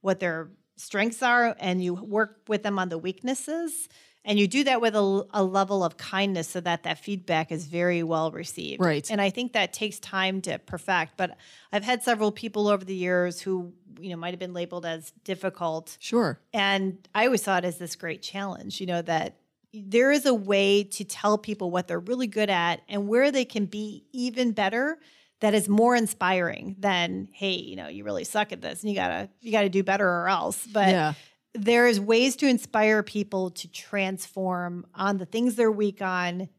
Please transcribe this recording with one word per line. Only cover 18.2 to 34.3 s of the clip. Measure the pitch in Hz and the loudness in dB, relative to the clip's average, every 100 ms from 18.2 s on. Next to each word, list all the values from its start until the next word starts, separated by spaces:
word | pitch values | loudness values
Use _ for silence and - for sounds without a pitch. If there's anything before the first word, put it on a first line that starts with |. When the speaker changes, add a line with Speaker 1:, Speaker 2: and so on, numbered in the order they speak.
Speaker 1:
challenge, | - 196 202 180 - - | -10 -8 -8 -8 -10 -8
you | 185 | -4
know, | 175 | -4
that | 170 160 165 - _ _ _ | 0 0 -2 -10 _ _ _
there | 214 196 226 269 | -16 0 4 6
is | 294 285 | 4 4
a | |
way | 240 196 196 196 202 | 2 4 4 6 4
to | 202 - | 2 -8
tell | 202 - 208 208 | -10 -2 2 2
people | 208 208 185 | 0 -6 -2
what | 175 175 | -2 -2
they're | 170 | -6
really | 175 247 247 | -4 -4 -2
good | 208 208 | -2 0
at | 185 170 170 _ | 2 2 -2 _
and | 202 202 | -6 0
where | 233 277 | 4 4
they | 269 247 | 2 -2
can | 226 196 | -2 -4
be | 208 214 - _ | -4 -10 -12 _
even | 254 247 233 247 | -6 -6 0 0
better | 220 196 226 277 320 _ _ _ _ | 2 0 0 -2 -4 _ _ _ _
that | 214 | 2
is | 214 196 | 2 4
more | 208 233 240 | 4 6 6
inspiring | 220 - 185 185 170 - - 190 | 2 0 0 2 0 -4 -10 -4
than, | 196 180 175 185 196 | 0 2 0 -4 -8
"Hey, | - 196 | -6 -4
you | 180 - 92 | -4 -6 -12
know, | 76 | -12
you | 185 | -10
really | 208 - | -6 -6
suck | - 214 214 | -2 -2 -2
at | - | -4
this | - - | -10 -8
and | 214 | -4
you | 196 | -2
gotta, | 185 175 202 _ | -2 -2 -8 _
you | 233 | -2
gotta | 220 202 | 2 2
do | 185 | 2
better | 190 196 196 | 0 2 2
or | 175 175 | 0 0
else." | 190 - - 240 | 0 0 -6 -4
But | 214 190 | 2 4
Speaker 2:
Yeah. | 185 156 151 - _ _ | 4 2 -2 -14 _ _
Speaker 1:
there | 233 202 240 240 | -4 2 6 6
is | 208 | 4
ways | 202 226 262 - | 4 4 4 2
to | 285 | 2
inspire | 247 - 220 214 214 | 2 2 2 4 4
people | 208 214 202 190 185 | 2 -4 -2 -2 -4
to | 175 170 | -6 -14
transform | - - 202 190 190 - | -16 -8 -4 -2 -4 -10